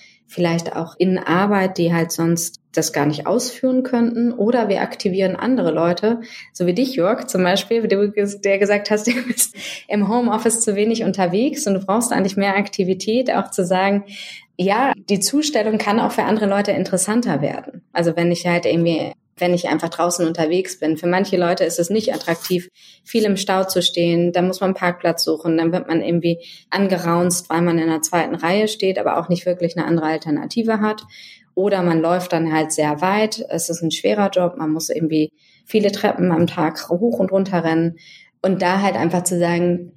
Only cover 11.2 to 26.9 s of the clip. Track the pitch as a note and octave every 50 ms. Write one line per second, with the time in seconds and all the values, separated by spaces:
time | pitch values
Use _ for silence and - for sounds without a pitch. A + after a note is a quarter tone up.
11.2 | F#3 F3 E3+ G3+ A#3+ D4+ D#4 - - G#3 G3 F#3+ G3 G3 F#3+ A3+ A#3 A#3+ - -
12.2 | G3 G3 G3 G3 G3 G3+ F#3+ G3 G3+ G3+ - - G3 F3+ F#3+ F3+ - - A3 B3
13.2 | B3+ B3 - - G3 - - - F#3 F3 F#3 F#3 F#3+ G3 G3+ G3+ G3+ G3+ G3+ -
14.2 | - - - - - _ _ - F3+ F#3+ G3 A3 C4+ C#4 - - - - G#3 F#3+
15.2 | G3+ - - C#4+ D4+ D4 - A#3 G#3 A3 G#3+ G#3 - G#3 G3+ A3+ - G#3 - -
16.2 | - - G3+ A3 G#3+ G3 G3 G3+ G#3 G#3 G3 - - - - F3 - - G#3+ A#3+
17.2 | A#3 - D#3+ C#3 D3 - - - - - - - - _ - F3 E3+ E3+ D#3+ E3+
18.2 | E3+ E3+ F3 E3+ - F3 E3+ F3 E3+ A2 - E3+ E3+ E3+ E3 D#3 - - - _
19.2 | _ _ _ - F3+ F3+ F3+ F3 - - - - - E3 - - E3 F3 F3 -
20.2 | F3 D#3+ E3 E3+ E3 D#3 E3+ F#3 F#3 - - - - D#3 D#3+ D#3 - F3 F3 F#3
21.2 | G3 G3 G3 F3 F3 E3+ F3 F3 F#3 D#3+ E3+ - E3+ E3+ G3 A3 G#3+ - - D#3
22.2 | - - E3+ E3 - - F#3 F3 F3 - _ _ - - - - _ - - A3+
23.2 | G#3+ G#3 G3 F#3 - - F#3+ F#3+ F#3+ F#3+ F#3 F#3 F3 - - F3 E3+ E3+ E3+ E3+
24.2 | E3+ F3 F3 F3+ F3+ F#3 F#3 - G3 F#3 F#3+ - - F3 F3 - - F3 E3 E3+
25.2 | - D#3+ D#3+ D#3 - E3+ E3 D#3+ E3 E3 E3 F3+ - - D#3+ E3 - - E3+ E3+
26.2 | D#3+ E3+ E3+ E3+ - - - - - - - F#3 G3 F#3+